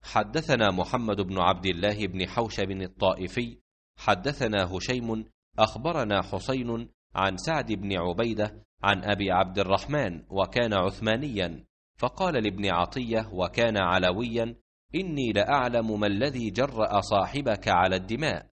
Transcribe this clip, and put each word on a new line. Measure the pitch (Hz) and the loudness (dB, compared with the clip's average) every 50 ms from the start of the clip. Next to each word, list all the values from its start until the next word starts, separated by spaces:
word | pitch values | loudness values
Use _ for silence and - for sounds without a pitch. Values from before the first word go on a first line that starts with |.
| _ - - | _ 0 0
حدثنا | 117 107 104 113 156 160 - 139 120 110 101 | 0 0 0 -2 -4 0 2 2 4 4 4
محمد | 92 92 87 - - 123 117 110 104 98 | 4 2 0 0 0 -2 0 0 0 0
بن | 101 90 95 95 | -2 -2 0 2
عبد | 87 87 95 90 87 | 4 4 2 2 0
الله | 95 90 85 92 104 104 104 107 95 | -4 -2 0 0 0 0 0 -4 -4
بن | 90 92 90 87 | -2 -4 -4 -2
حوشب | - - 120 110 - - 101 95 | -2 -2 -2 -2 -2 -4 -4 -4
الطائفي، | 98 95 95 90 - - 101 95 92 - 92 87 - 123 120 117 117 - _ _ _ _ _ _ _ - | -4 -6 -6 -8 -4 0 2 2 2 2 -4 -6 -4 -4 -6 -6 -8 -16 _ _ _ _ _ _ _ -6
حدثنا | - - 104 92 90 135 151 - 135 113 107 101 95 | 2 2 2 2 2 -4 -2 0 -2 0 2 2 0
هشيم، | 87 92 92 - - 127 127 120 113 110 110 110 - _ _ _ _ _ - | 0 -2 -6 -4 -2 -2 -2 -2 -4 -4 -6 -6 -12 _ _ _ _ _ 2
أخبرنا | 110 - - 113 117 160 170 156 123 107 101 98 | 2 2 2 -4 -4 -2 -2 0 0 2 2 2
حسين | 92 - - 95 - - 131 135 123 117 117 113 117 117 _ _ _ _ _ | 2 0 -4 -6 -4 -4 -4 -4 -2 -4 -4 -4 -6 -8 _ _ _ _ _
عن | - 190 196 190 185 | 0 0 0 0 -2
سعد | - - 165 151 120 113 | -4 -2 -2 -2 0 -2
بن | 107 95 98 98 98 90 | -4 -4 -2 -2 -2 0
عبيدة | 85 90 87 90 120 117 110 104 104 107 - - - _ _ _ - | 0 -2 0 0 -2 -2 0 -2 -2 -4 -4 -12 -20 _ _ _ 2
عن | 98 101 92 92 | 2 2 2 2
أبي | 104 104 95 101 95 | -2 0 0 2 2
عبد | 90 90 95 92 92 101 | 4 2 2 2 0 -2
الرحمن، | 98 92 98 95 - - 143 151 135 98 85 80 - _ | 0 2 2 0 0 -2 -2 -2 -2 -2 -4 -8 -12 _
وكان | 92 98 95 92 - 123 120 113 107 | -2 -2 -2 0 0 0 0 2 2
عثمانيا، | 98 90 98 98 - 110 110 110 117 143 147 120 101 90 85 82 73 - _ _ _ _ _ _ _ | 2 2 0 -2 -2 -2 0 0 0 -2 -4 -2 -2 -4 -4 -4 -10 -16 _ _ _ _ _ _ _
فقال | - 127 - - 190 185 165 | -4 -4 -2 0 -2 0 0
لابن | 127 107 104 95 92 101 | 2 0 0 -2 -2 -2
عطية | 98 90 85 90 - - 131 127 113 113 110 110 104 101 | 0 2 2 0 0 -2 -6 -4 -2 -2 -2 -2 -2 -2
وكان | 90 90 87 - - 117 117 110 104 | -2 -2 -2 0 2 2 2 2 2
علويا: | 95 87 90 95 90 90 90 101 120 120 113 117 113 117 117 - _ _ _ _ _ _ - | 2 4 4 4 4 2 2 0 -2 -2 -2 -2 -2 -2 -4 -12 _ _ _ _ _ _ -4
"إني | 160 196 185 156 143 131 117 | -4 -4 -2 -2 -2 0 2
لأعلم | 104 101 101 - 139 143 127 123 120 120 117 110 110 104 | 2 2 2 4 2 2 2 2 2 0 0 2 0 0
ما | 104 104 | 2 2
الذي | 101 98 120 147 139 127 117 110 | 2 2 0 0 -2 -2 -4 -4
جرأ | 92 107 127 143 127 113 107 98 101 101 | 0 0 -2 -2 0 0 0 2 2 0
صاحبك | 98 - 107 101 92 92 - 139 139 127 107 98 - 110 | 2 4 2 2 2 2 -2 -2 0 0 0 0 2 2
على | 98 87 90 92 92 | 4 6 6 4 4
الدماء" | 92 92 95 110 123 156 147 107 80 - - _ | 0 0 -2 -4 -2 -2 -2 -2 -4 -8 -14 _